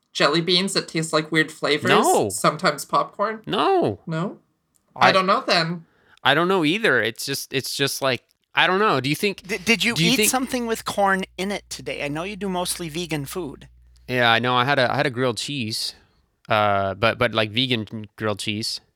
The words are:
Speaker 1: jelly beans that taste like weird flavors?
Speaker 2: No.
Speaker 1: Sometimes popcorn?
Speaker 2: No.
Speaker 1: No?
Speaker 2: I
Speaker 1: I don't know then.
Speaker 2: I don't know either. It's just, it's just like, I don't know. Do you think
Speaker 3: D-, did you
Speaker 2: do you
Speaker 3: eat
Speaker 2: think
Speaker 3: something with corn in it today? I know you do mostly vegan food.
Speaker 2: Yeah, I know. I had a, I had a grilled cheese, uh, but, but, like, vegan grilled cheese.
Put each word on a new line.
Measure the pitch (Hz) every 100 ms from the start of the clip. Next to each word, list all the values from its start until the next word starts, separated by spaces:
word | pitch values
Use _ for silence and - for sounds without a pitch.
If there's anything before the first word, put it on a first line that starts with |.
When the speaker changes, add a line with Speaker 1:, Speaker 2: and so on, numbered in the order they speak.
| _
Speaker 1:
jelly | - 151 165
beans | 170 180 196
that | 190 -
taste | 165 160
like | 156 156
weird | 160 156
flavors? | - 139 151 -
Speaker 2:
No. | 156 302 311 107
Speaker 1:
Sometimes | - 165 156 180 143 -
popcorn? | 147 147 - 208 220 -
Speaker 2:
No. | 196 320 381 135 101 -
Speaker 1:
No? | 160 202 330 _ _ _ _ _ -
Speaker 2:
I | -
Speaker 1:
I |
don't | 190 185
know | 226 262
then. | 185 165 170 - _ _ _
Speaker 2:
I | 123
don't | 143 175
know | 190 151
either. | 202 214 127
It's | 110 120 -
just, | 135 -
it's | 135 - -
just | 139 -
like, | 135 123 _ _ _ -
I | 165
don't | 185
know. | 214 143
Do | 127
you | 151
think | 208 180 -
Speaker 3:
D-, | 208
did | 175 220
you | 202
Speaker 2:
do | -
you | 170
Speaker 3:
eat | 247
Speaker 2:
think | 214
Speaker 3:
something | 262 254 254 233
with | 226
corn | - - 196 190 190 -
in | 196
it | 196 -
today? | - 139 -
I | 143
know | 151
you | 185 202
do | 202
mostly | 180 175 - 170
vegan | 156 170 156 135
food. | 185 147 - - - _ _ -
Speaker 2:
Yeah, | 123 117
I | 113
know. | 123 123
I | 123
had | 139
a, | 117
I | 117
had | 151
a |
grilled | 120 127 107
cheese, | - 143 107 - - - _ _ _ _ -
uh, | 110 104 98 98 95
but, | 113 104
but, | 123
like, | 110 107
vegan | 110 131 120 104 113 107 -
grilled | 110 104
cheese. | - 104 113 - _